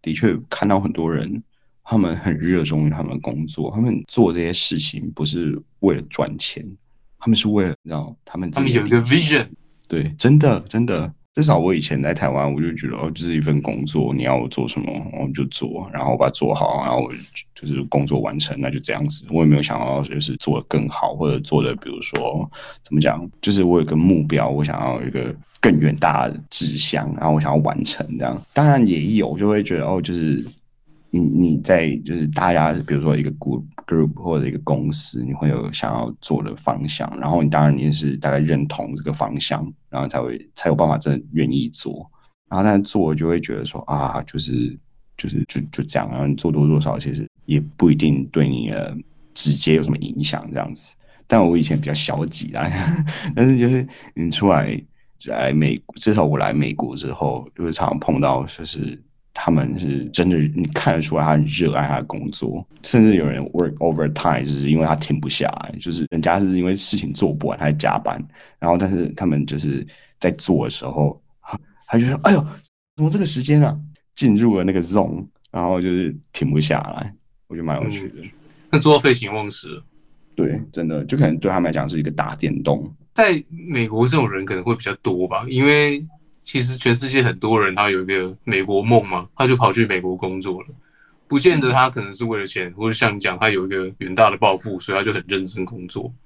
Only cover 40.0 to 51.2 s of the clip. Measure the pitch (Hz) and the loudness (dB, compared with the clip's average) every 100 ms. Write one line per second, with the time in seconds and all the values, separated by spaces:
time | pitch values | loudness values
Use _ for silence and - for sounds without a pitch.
40 | 69 67 60 60 - - 87 76 78 73 | -4 -4 -4 -8 -12 -4 0 4 4 2
41 | 78 67 - 76 65 67 62 - - - | 0 -2 -2 -2 0 0 -2 -6 -8 -10
42 | - _ _ _ _ 92 104 101 101 104 | -14 _ _ _ _ 2 4 4 2 0
43 | 82 76 82 85 - 52 - - - 71 | 2 2 2 0 -2 -8 -6 -10 -4 -2
44 | 67 65 - 73 64 62 62 64 _ _ | -2 -4 -6 -6 -2 -2 -4 -6 _ _
45 | _ - - 76 - 65 57 - - - | _ -12 -6 -4 -4 -6 -6 -8 -4 -4
46 | 52 62 71 71 82 76 76 76 73 - | -4 -4 -2 0 0 2 4 4 2 -2
47 | 71 73 52 _ - 73 - - 87 76 | -4 -6 -8 _ -2 -2 -2 2 4 4
48 | 78 69 65 80 73 64 57 50 50 - | 4 2 0 0 0 0 -4 -6 -6 -10
49 | - - - - - 69 - 78 73 - | -14 -20 -16 -4 -2 0 4 4 4 -2
50 | - - 73 - - 65 - - - - | -4 -4 -4 -4 -6 -8 -8 -10 -14 -18
51 | _ - | _ -20